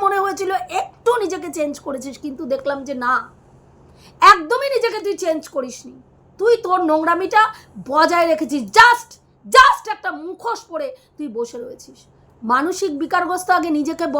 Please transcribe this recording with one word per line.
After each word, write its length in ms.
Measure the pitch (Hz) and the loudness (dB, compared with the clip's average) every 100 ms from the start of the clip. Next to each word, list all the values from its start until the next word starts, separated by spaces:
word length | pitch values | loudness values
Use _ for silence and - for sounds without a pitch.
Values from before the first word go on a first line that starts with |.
মনে 140 | 392 403 | 0 0
হয়েছিল 280 | 392 381 381 370 - 349 | -2 -4 -4 -4 -4 -6
একটু 300 | - - - 480 | -6 -4 -2 0
নিজেকে 260 | 370 330 330 320 | -2 -6 -8 -6
চেঞ্জ 160 | 294 285 - | -6 -6 -10
করেছিস, 280 | 262 262 247 | -10 -10 -12
কিন্তু 180 | 302 269 320 | -12 -10 -6
দেখলাম 260 | 262 277 277 269 | -4 -4 -6 -6
যে 60 | 254 | -6
না, 100 | 247 254 - - _ _ _ _ - - - - | -2 -2 -4 -14 _ _ _ _ -20 -20 -20 4
একদমই 460 | 359 392 311 494 554 | 6 6 4 -2 -2
নিজেকে 240 | 494 453 403 381 | 0 0 -2 -4
তুই 80 | 381 | -4
চেঞ্জ 180 | 349 320 - 285 | -2 -4 -6 -8
করিসনি। 400 | 254 - 247 - - _ _ - | -8 -10 -18 -20 -20 _ _ -2
তুই 120 | 415 466 | 2 2
তোর 140 | 359 370 330 | 2 0 2
নোংরামিটা 520 | 311 320 349 381 427 440 - - 208 185 | 2 2 0 2 2 2 0 -18 -16 -2
বজায় 360 | 285 320 349 339 | 2 4 4 2
রেখেছিস, 300 | 320 277 285 202 427 | 0 -2 -6 2 6
just, 340 | 466 480 - - _ _ 208 | 6 6 -2 -20 _ _ 2
just 380 | 480 554 - 440 | 6 6 4 -4
একটা 160 | 415 381 294 | -8 -8 -8
মুখোশ 380 | 320 381 453 440 - | -10 -10 -8 -8 -8
পরে 180 | 330 269 262 _ - | -10 -10 -12 _ -12
তুই 120 | 294 220 | -10 -6
বসে 220 | 233 247 | -8 -8
রয়েছিস। 340 | 247 254 - 262 _ _ _ _ | -14 -16 -20 -20 _ _ _ _
মানসিক 500 | 226 247 311 370 381 285 | -2 0 0 -2 -4 -4
বিকারগ্রস্ত 460 | 311 359 349 359 - 359 | -2 -2 0 -2 0 0
আগে 120 | 330 302 | 2 -2
নিজেকে 280 | 294 320 330 285 | -2 -4 -2 2